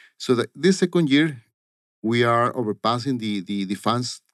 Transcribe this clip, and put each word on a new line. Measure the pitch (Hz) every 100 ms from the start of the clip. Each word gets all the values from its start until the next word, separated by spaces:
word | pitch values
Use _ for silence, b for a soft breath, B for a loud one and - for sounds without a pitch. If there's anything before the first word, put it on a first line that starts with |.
| b b
So | - 120
the, | 113 -
this | 170 190
second | 180 175 156
year, | 139 160 131 - _ _ _ _ _
we | 110 117
are | 120 117 120 -
overpassing | 107 101 110 120 127 127
the, | 110 104
the, | 92 101 98
the | 98
funds | - 117 123 - _